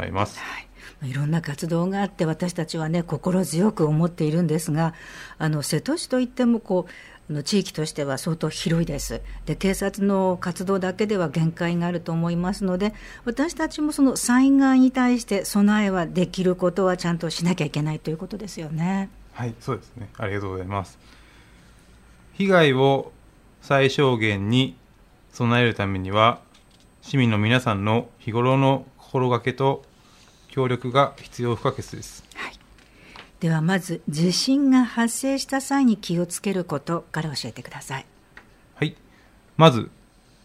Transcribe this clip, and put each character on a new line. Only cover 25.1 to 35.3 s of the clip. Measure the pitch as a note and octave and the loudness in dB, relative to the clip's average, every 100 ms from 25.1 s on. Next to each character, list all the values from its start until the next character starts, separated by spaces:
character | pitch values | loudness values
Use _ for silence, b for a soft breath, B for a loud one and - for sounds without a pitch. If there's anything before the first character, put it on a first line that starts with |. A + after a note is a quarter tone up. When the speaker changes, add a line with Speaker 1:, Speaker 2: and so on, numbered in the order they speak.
| _ _ | _ _
Speaker 1:
備 | - A#2 A#2+ | -2 2 4
え | A#2+ | 2
る | G#2+ | 0
た | G2 | -2
め | F#2+ | -4
に | F#2 | -2
は、 | G#2 A2+ A#2+ - - _ _ _ _ | 4 4 2 -6 -20 _ _ _ _
市 | - C#3 | -4 2
民 | A#2+ | 4
の | G#2 | 4
皆 | G#2+ B2+ | 4 2
さ | B2 G2 | 2 0
ん | G#2 | 0
の | A2+ - - | 0 -2 -10
日 | - | -6
頃 | A2+ B2 C3+ | 0 2 4
の | C3+ C3+ B2+ _ | 4 2 -4 _
心 | - C3 B2+ | -6 -2 0
が | A#2 | 0
け | B2+ | -2
と | A#2+ C3+ - - b b b b b - | 0 0 -2 -8 b b b b b -8
協 | - B2+ | -2 -2
力 | B2+ B2+ | -2 0
が | C3 C3+ - | 2 2 -2
必 | - - | -16 -6
要 | A#2+ A2+ | -4 -2
不 | |
可 | C3+ | -2
欠 | - - | -4 -8
で | A2 | -14
す。 | - - - | -16 -18 -20
Speaker 2:
は | - - | -14 -14
い。 | - - - B B B B B - | -16 -20 -20 B B B B B -4
で | E3 | 0
は | D#3+ | 2
ま | D#3+ F#3+ | 2 0
ず、 | - E3 - | -2 -8 -4
地 | D3 F3+ | 0 2
震 | E3+ - C4+ C#4 | 2 2 2 6
が | B3+ | 4
発 | A#3+ A#3 A#3 - | 4 0 -2 -2
生 | C4+ | -2